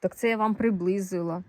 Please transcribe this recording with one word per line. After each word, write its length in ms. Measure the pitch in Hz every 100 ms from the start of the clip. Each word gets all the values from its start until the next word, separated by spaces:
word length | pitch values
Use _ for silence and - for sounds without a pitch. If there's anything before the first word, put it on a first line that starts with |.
Так 120 | 185 -
це 120 | 233
я 80 | 220
вам 180 | 214
приблизила, 880 | 208 226 196 175 196 185 180 170 170